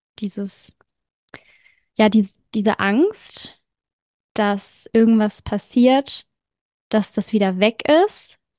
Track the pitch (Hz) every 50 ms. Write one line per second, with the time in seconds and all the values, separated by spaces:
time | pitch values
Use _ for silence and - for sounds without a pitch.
0 | _ _ _ - 214 196 - - 202 190 - - - - - _ _ _ _ _
1 | _ _ _ _ _ _ - - - _ _ _ _ _ _ _ _ _ _ -
2 | 220 214 196 220 202 - - - _ _ - 220 196 220 - - - 196 202 240
3 | 330 415 440 - - - - - - - - _ _ _ _ _ _ _ _ _
4 | _ _ _ _ _ _ _ - 214 202 202 196 - - - - - - - 226
5 | 226 226 226 220 214 214 - - - - 208 208 - - - 247 240 254 262 269
6 | 277 - - - - _ _ _ _ _ _ _ _ _ _ _ _ _ - 214
7 | 202 - - - 202 - - 214 202 190 185 185 202 220 233 - - - 294 320
8 | 381 427 - - - - - - _ _ _